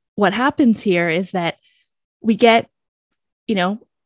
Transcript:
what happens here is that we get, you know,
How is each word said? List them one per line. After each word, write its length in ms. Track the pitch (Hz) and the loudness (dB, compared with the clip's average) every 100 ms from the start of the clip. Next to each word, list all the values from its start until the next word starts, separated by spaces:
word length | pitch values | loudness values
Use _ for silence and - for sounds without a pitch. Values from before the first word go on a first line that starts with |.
| _ - | _ -2
what 160 | 202 | -2
happens 500 | 202 262 294 262 214 | 0 -2 0 2 2
here 280 | 214 175 170 | 0 -2 0
is 220 | 165 185 | -2 -4
that 240 | 185 165 - _ _ _ _ _ _ | -6 -6 -8 _ _ _ _ _ _
we 140 | 220 220 | -4 2
get, 340 | 233 226 - _ _ _ _ _ _ _ - | 4 4 0 _ _ _ _ _ _ _ -6
you 80 | 202 | -2
know, 240 | 180 214 - _ | -2 -6 -12 _